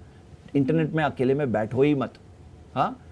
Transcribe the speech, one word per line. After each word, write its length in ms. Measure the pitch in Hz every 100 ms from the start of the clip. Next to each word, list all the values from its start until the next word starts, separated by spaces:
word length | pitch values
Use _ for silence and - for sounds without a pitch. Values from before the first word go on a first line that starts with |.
| - - - - -
internet 380 | 143 139 160 156
में 120 | 160
अकेले 300 | 143 123 127
में 180 | 139 143
बैठो 300 | 107 107 123
ही 120 | 147
मत, 180 | 143 113 - - - - - -
हाँ, 260 | - 180 262 -